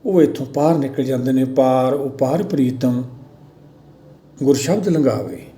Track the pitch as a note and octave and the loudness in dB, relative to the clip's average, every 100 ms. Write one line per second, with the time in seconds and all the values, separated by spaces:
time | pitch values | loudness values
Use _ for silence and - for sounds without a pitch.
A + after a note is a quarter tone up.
0 | A#3+ F#3 C#3 A2 B2+ C#3+ D3+ D#3+ C#3 C#3 | 2 4 4 0 -6 0 2 2 0 -4
1 | C3 B2+ B2 C3 C3 C3 C3 C3 C3 C3+ | -2 -2 0 0 2 2 2 2 2 -2
2 | C#3 C3 C3 D#3 F#3+ C#3+ B2+ B2+ B2+ B2 | -4 -2 -2 0 -2 0 0 0 -2 -2
3 | B2 - - - - - - - - - | -6 -14 -20 -20 -20 -20 -20 -20 -20 -20
4 | - - _ - C#3 B2+ A2+ G#3 G3 D#3 | -20 -20 _ -2 2 2 2 -2 0 2
5 | C3 A2 F#2+ - - | 0 -2 -8 -12 -18